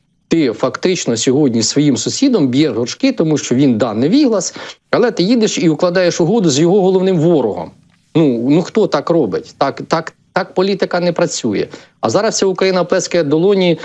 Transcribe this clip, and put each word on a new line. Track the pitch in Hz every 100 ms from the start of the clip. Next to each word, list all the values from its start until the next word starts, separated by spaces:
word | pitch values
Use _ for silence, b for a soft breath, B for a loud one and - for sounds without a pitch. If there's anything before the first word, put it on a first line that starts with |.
| _ _ -
Ти | 165 135
фактично | 107 131 - 185 175 - 117
сьогодні | 139 127 143 113
своїм | 110 143 147 117
сусідом | - - 269 220 135
б'єш | 127 156
горшки, | 110 120 - 269
тому | 262 160 147
що | -
він, | 123 143 107
да, | 123
невіглас, | 107 147 269 269 202 - B B B -
але | - 247
ти | -
їдеш | 180 247 214 -
і | 175
укладаєш | 147 180 185 175 160
угоду | 165 226 170
з | 131
його | 170 202
головним | 185 190 190 180
ворогом. | 165 160 113 - - - _ _ _
Ну, | 151 151 117 123
ну, | 160
хто | 165 220 185
так | 151 -
робить? | - 113 160 - -
Так, | 139 - 139
так, | 165 - - _
так | 180 185
політика | - 196 190 175 180
не | 175
працює. | 165 170 - 117 98 - B B B
А | 113
зараз | 175 214
вся | - 196
Україна | 180 190 185
плескає | 175 156 156 175
долоні, | 147 156 190 196 180
е, | 160